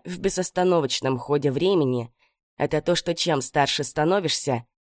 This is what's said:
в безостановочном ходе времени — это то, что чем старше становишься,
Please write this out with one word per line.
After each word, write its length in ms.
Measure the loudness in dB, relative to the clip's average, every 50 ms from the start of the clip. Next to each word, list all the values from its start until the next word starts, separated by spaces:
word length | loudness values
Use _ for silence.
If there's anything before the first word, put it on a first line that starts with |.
| -4
в 140 | -8 -8 -4
безостановочном 960 | -2 -2 -2 -2 -4 -2 0 0 2 4 4 2 2 0 -2 -2 -2 -2 -2 -2
ходе 340 | -2 0 0 2 2 0
времени — 640 | 0 0 2 2 2 2 2 2 0 -2 -4 -8 _ _ _ _ _ _ _ _ _ -4
это 220 | -2 -2 -2 0
то, 140 | 0 0 0
что 200 | 0 0 -2 -4
чем 260 | -2 0 0 0 0
старше 420 | -2 0 0 2 2 2 0 -2 -4
становишься, 800 | -4 -2 0 2 2 2 2 0 0 -2 -2 -2 -2 -2 -2 -4 _ _ _